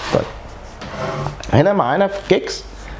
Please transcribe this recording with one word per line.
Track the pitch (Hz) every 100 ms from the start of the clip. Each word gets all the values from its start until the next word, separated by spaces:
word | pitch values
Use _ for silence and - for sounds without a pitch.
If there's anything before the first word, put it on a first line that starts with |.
| -
طيب، | - - - - - - - - - 147 143 143 - -
هنا | - 175
معانا | 196 120 156 196
في | 196 -
كيكس | 180 - - - - -